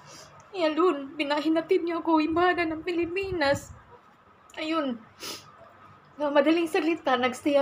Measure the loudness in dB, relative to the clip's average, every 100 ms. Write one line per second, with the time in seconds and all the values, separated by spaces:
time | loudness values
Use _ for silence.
0 | -20 -20 -20 -20 -16 -2 -2 2 2 2
1 | -6 -6 -2 0 2 0 2 0 0 -4
2 | 2 2 2 2 2 2 -2 -4 -4 -4
3 | -4 -4 -6 -2 0 0 -4 -20 -20 -20
4 | _ _ _ _ _ -10 -4 -2 -2 -6
5 | -12 -18 -14 -14 -18 -20 -20 -20 -20 -20
6 | -20 -6 0 2 4 2 0 -2 -2 -2
7 | 0 0 0 -2 0 2